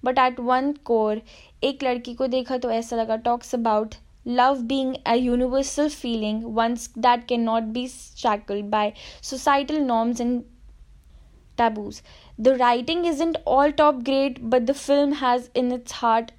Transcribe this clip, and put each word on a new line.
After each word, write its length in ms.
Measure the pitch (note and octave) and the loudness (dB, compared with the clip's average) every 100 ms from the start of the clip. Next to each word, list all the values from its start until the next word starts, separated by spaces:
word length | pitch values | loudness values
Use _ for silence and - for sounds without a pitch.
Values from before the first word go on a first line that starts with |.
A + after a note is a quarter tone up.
but 140 | B3 B3+ | 0 2
at 220 | C4 B3+ | 2 0
one 360 | A#3+ B3+ C#4 D4 | 0 0 0 -4
core, 440 | - A#3 G#3+ G#3+ A3+ - - - | 0 0 2 -2 -8 -20 -20 -4
एक 200 | C4+ C4+ | -4 -2
लड़की 320 | C4 B3 B3 A#3+ | -2 -2 -6 -4
को 120 | C4 | -2
देखा 300 | C4 B3+ B3+ | -2 -2 -4
तो 140 | B3 | -2
ऐसा 240 | A3+ A#3 A#3 | -4 -2 -4
लगा 220 | A3 A3 | -2 -2
talks 300 | A#3+ A#3+ - | 0 -2 -2
about 420 | B3 A3+ G#3+ A3 - - _ - | -2 2 0 0 -10 -20 _ -4
love 420 | B3 B3 C#4 A#3 | 2 4 2 -2
being 300 | C4+ C4 C4 - | -2 -2 -4 0
a 100 | A#3 | 0
universal 720 | B3 B3 B3+ C4 C4+ - D4 | 2 0 0 0 -2 -2 -2
feeling, 680 | D4 B3 A3+ G#3+ G#3+ A3+ | -2 -6 -4 -2 -4 -4
one 240 | A3 A#3 A#3 - - | 0 0 0 -8 0
that 300 | B3 A#3+ A#3+ | 2 2 0
cannot 440 | A#3+ A3+ A3+ A3 | -2 2 0 -2
be 160 | A3+ B3+ | -6 -8
shackled 840 | - - - A#3+ G#3 - G#3 G#3 | -12 -20 -4 -2 -2 -4 -8 -2
by 220 | G#3+ G#3 - - - | 0 0 -4 -20 -16
societal 580 | - C4 D4 C#4 C#4 D4+ | -10 -2 2 2 0 -2
norms 400 | C4+ A3+ A3+ A#3+ | 0 0 0 -2
and 240 | A#3+ B3 - - - - - - _ - - - _ - | -2 -2 -6 -20 -20 -20 -20 -20 _ -20 -20 -20 _ -2
taboos. 460 | A#3 G#3+ G#3 G#3+ - - - - | 0 0 -10 -12 -20 -20 -20 2
The 200 | A#3 C4 | 2 4
writing 480 | B3 B3 B3 E4+ E4+ | 2 2 0 -2 0
isn't 320 | C#4+ E4 - - | 0 -2 -2 0
all 260 | C4 D4 | 4 4
top 320 | C#4+ D4+ C4+ | 4 4 4
grade, 460 | A#3+ C4+ C#4 B3+ A3+ | 0 0 0 -2 0
but 160 | B3+ A#3 | 2 2
the 80 | |
film 400 | C#4 - C#4+ C#4+ | -2 2 2 2
has 360 | C#4+ C4 B3 B3 | 2 0 0 0
in 180 | - B3 | -2 -2
its 220 | B3 A#3+ | -4 -8
heart 400 | - A#3 A3+ A#3 | -2 2 2 0